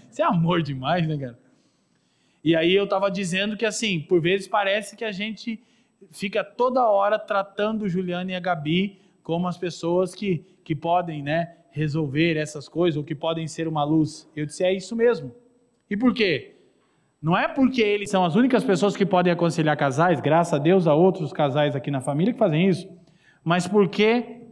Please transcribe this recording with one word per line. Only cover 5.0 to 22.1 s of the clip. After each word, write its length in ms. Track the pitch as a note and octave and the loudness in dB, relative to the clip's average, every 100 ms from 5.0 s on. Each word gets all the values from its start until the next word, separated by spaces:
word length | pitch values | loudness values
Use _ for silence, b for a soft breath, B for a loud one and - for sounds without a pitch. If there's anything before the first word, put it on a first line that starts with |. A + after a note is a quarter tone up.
a 80 | A3 | -8
gente 500 | F#3+ G#3 G#3+ - A3 b b b _ - | -6 -8 -8 -8 -10 b b b _ -20
fica 320 | - G3+ G#3 | -10 -6 -4
toda 460 | F#3+ - B3 B3 A#3+ | -4 0 0 2 2
hora 320 | G3+ G3+ G#3+ | 2 2 0
tratando 640 | G#3+ G3+ G3 - G#3 A3 | -2 -4 -4 -2 -2 -2
o 40 | G#3 | -2
Juliano 420 | F3 F#3 F3 F#3 | -4 -4 -6 -6
e 20 | |
a 60 | F#3 | -6
Gabi 600 | F3+ F3 D3 E3+ G3 b b b | -4 -4 0 0 0 b b b
como 240 | - E3 F3+ | -6 -4 -2
as 100 | E3+ | -4
pessoas 560 | F3+ - E3 F3+ F#3 | -8 -6 -2 0 0
que, 320 | - G#3 E3+ b b | -4 -4 -4 b b
que 100 | - | -8
podem, 480 | D#3 E3+ F3 F3 D#3 | -6 0 0 0 -6
né, 320 | C#3+ D#3+ E3 - _ | -4 -2 -4 -8 _
resolver 640 | C#3+ D#3 D3+ D3+ C3+ E3+ D#3 | -6 -4 -2 -2 0 0 0
essas 320 | D3+ D3+ C3 | -4 -10 -8
coisas 280 | D#3+ F3 D3 | 0 0 0
ou 60 | |
que 120 | D3 | -4
podem 340 | D#3 E3 E3 D#3+ | -6 -4 -4 -6
ser 180 | - D#3+ | -6 -4
uma 160 | D#3 | -2
luz. 480 | C#3+ D#3+ D3+ - - - | 0 2 0 -4 -14 -10
Eu 100 | D3+ | -8
disse, 160 | - | -2
"É 100 | F#3 | -2
isso 220 | F#3+ F#3 | -2 -4
mesmo." 400 | A#3 A#3 G#3+ C#3 - _ _ _ _ - | 0 2 2 -4 -16 _ _ _ _ -8
E 60 | G3+ | 0
por 180 | B3 | 2
quê? 400 | A#3 G3+ C#3 - - _ _ _ _ _ _ | 2 2 0 -4 -20 _ _ _ _ _ _
Não 160 | D3+ F#3 | 0 0
é 120 | D4+ | 0
porque 320 | - C4 F3+ | 2 2 2
eles 300 | G#3+ G#3 G3+ | 0 0 0
são 140 | G3 | 0
as 100 | F3+ | 2
únicas 280 | E3 B3+ B3 | 2 2 2
pessoas 340 | - F#3 G3+ - | 2 2 2 0
que 100 | G3 | 2
podem 260 | F3+ F3+ | 2 2
aconselhar 440 | E3+ E3+ E3 D3+ D3 | 2 0 0 0 0
casais, 440 | C#3+ C3 F3 D#3 | 0 2 2 2
graças 340 | C3 D#3 E3+ | 2 2 2
a 40 | D3 | 0
Deus 280 | D3 F#3+ E3 | 4 4 4
há 80 | |
outros 380 | D3 F#3 F#3 D3+ | 4 4 2 -4
casais 420 | - D3 C3+ D3 | -2 -2 2 0
aqui 160 | C3+ C#3 | -2 -4
na 100 | C#3+ | -4
família 320 | B2+ | -2